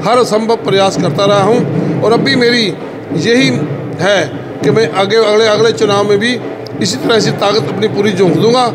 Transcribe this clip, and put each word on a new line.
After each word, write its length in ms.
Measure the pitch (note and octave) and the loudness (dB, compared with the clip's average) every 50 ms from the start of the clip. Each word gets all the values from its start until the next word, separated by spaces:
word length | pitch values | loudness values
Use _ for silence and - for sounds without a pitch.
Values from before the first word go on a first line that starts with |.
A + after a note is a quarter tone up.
| - | 0
हर 200 | F#3 A#3 B3+ A#3 | 2 2 2 2
संभव 320 | - G3+ A3 A3+ A3 A#3 | 2 0 -2 0 0 -2
प्रयास 400 | A3 - - G3 G3 G3 G3 - | -2 0 -2 0 2 2 0 0
करता 280 | - F#3 F3 - G3+ G3+ | 0 -2 -2 0 0 0
रहा 180 | G3+ G3+ G3+ F#3+ | 2 2 2 2
हूं। 460 | G3 A3+ B3 F#3 - - - - D3 C#3+ C3+ | 2 2 2 0 0 -2 -2 -2 -2 -2 0
और 120 | - G#3 A#3 | 0 2 2
अब 80 | - | 2
भी 160 | - C#4 C4+ | 2 0 2
मेरी 380 | B3+ A#3+ A#3 A#3+ A#3+ A3+ F#3+ - - - - - - - - - | 2 2 2 2 2 0 -2 -4 -6 -10 -12 -12 -12 -10 -6 -4
यही 360 | E3 D3+ G#3 A#3 B3 C4+ C4 B3 A#3 - - - - - - - - | -2 0 2 2 2 2 2 0 -2 -2 -4 -6 -8 -8 -8 -6 -4
है 320 | E3+ F#3+ G#3 F#3+ D#3+ C3+ B2 C#3 - - - - - | -2 0 0 0 0 -2 -6 -10 -12 -10 -10 -2 0
कि 60 | C#3 | 0
मैं 220 | - A3 A3+ - - | 2 2 0 0 0
आगे, 240 | F#3+ G3 G3 G#3+ | -2 -2 2 2
अगले, 300 | A3+ A3 G#3 G#3+ G#3+ A3+ | 2 2 4 4 2 4
अगले 260 | A3 G#3+ G#3+ A3 A3+ A3 | 2 2 2 2 2 2
चुनाव 360 | - A3 G#3 G3+ G3+ G#3 G#3 | 2 0 0 2 2 2 2
में 100 | G3+ G3+ | 2 2
भी 220 | G#3+ A#3+ B3 A3+ - - - - - - - - - | 2 0 -2 -4 -6 -10 -10 -10 -12 -12 -6 -4 -4
इसी 140 | F#3+ - | -4 -4
तरह 240 | - - - A#3 A3 | -4 -2 0 0 2
से 100 | - A#3 | 2 0
ताकत 420 | G#3+ - - G3+ G#3 A3 A3 - F#3+ | -2 -2 -2 0 0 0 -2 -2 -4
अपनी 140 | F#3 G#3+ G#3+ | -2 -2 -2
पूरी 240 | - G3+ G3+ G#3+ G3 | -2 0 -2 -2 0
झोंक 200 | F3 G3 F3 D#3 | 2 2 2 2
दूंगा 400 | D#3 - A3 A#3+ B3+ B3 A#3 - | 2 2 2 2 2 0 0 -2